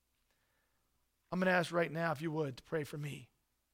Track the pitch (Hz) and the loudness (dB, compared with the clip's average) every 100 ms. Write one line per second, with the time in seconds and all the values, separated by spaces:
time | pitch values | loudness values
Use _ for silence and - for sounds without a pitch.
0 | _ _ _ _ _ _ _ _ _ _ | _ _ _ _ _ _ _ _ _ _
1 | _ _ - 185 185 180 165 170 165 151 | _ _ -6 0 4 4 4 2 2 2
2 | 170 143 165 151 147 127 - 165 147 151 | -2 0 -2 -2 -2 -4 -6 -4 -4 -6
3 | 147 139 123 _ _ _ _ | -8 -8 -14 _ _ _ _